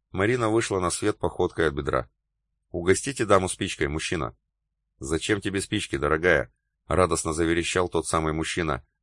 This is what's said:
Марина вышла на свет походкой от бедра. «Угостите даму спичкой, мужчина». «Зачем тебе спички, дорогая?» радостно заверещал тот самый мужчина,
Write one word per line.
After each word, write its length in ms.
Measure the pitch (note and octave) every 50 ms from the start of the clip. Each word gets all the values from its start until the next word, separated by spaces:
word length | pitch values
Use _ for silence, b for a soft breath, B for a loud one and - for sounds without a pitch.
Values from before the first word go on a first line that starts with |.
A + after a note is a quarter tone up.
| _ _ -
Марина 380 | F#2 G2 A2 B2+ B2 A#2 G#2+
вышла 300 | A2 A#2 A2+ - G#2 F#2+
на 100 | F2+ E2+
свет 280 | - - F#2+ G#2+ - -
походкой 500 | - D#2+ - - F2+ E2+ - - E2 D#2
от 60 | C#2+
бедра. 360 | D2 C2+ C2+ C2 B1+ B1+ - _ _ _ _ _ _ _ _ _ _ _ _
«Угостите 540 | - F2+ E2+ F#2 - - - C#3 C3+ - A#2
даму 240 | G2 G2+ F#2+ F#2 F2+
спичкой, 400 | - - G2+ F2 - - D#2 C#2
мужчина». 480 | D2 D#2 - - F#2 E2 C2+ A1+ - _ _ _ _ _ _ _ _ _ _ _ _ _
«Зачем 420 | - A2 D#2+ D#2+ - - A2 G2
тебе 200 | - G2+ F#2 G2
спички, 360 | - - G#2+ G#2 - - -
дорогая?» 560 | C#2 C#2+ D2 D#2 D#2+ E2 F2+ E2 C#2 B1+ - _ _ _ _ _ _ _ -
радостно 420 | D#2 F2 F#2 E2 E2+ D#2+ - E2 D2+
заверещал 560 | E2 E2 E2 E2+ E2+ D#2+ - - F#2 F2+ F2
тот 180 | - E2 D#2
самый 260 | - - E2 D#2+ D#2 D2+
мужчина, 520 | D#2+ D#2 - - F2+ E2+ D#2 C#2 B1+ - _ _ _